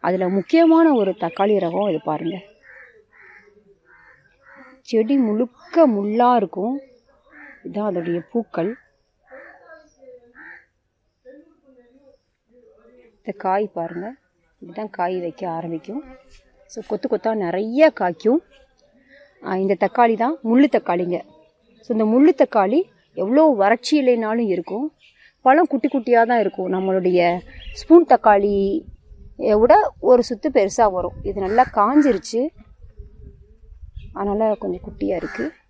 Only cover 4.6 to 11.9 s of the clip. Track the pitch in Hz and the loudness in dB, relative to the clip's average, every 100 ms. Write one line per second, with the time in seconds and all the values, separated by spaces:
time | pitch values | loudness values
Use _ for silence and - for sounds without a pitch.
4.6 | 262 _ - 226 220 277 233 214 240 _ | -20 _ -4 -2 2 2 2 0 -4 _
5.6 | - 330 311 208 202 214 240 247 190 - | -4 4 4 4 -2 2 4 2 0 -4
6.6 | 208 277 - _ _ _ _ - - - | -6 -6 -10 _ _ _ _ -20 -20 -20
7.6 | 175 180 208 180 170 170 - 233 220 - | -12 -6 -4 -4 -4 -6 -4 -6 -6 -6
8.6 | 170 240 _ _ _ _ _ - - - | -6 -6 _ _ _ _ _ -20 -20 -20
9.6 | _ 320 311 277 262 247 240 240 - - | _ -20 _ _ -20 -20 _ _ -20 -20
10.6 | _ _ _ _ _ _ 254 277 330 _ | _ _ _ _ _ _ -20 -20 _ _
11.6 | 277 247 240 | _ _ _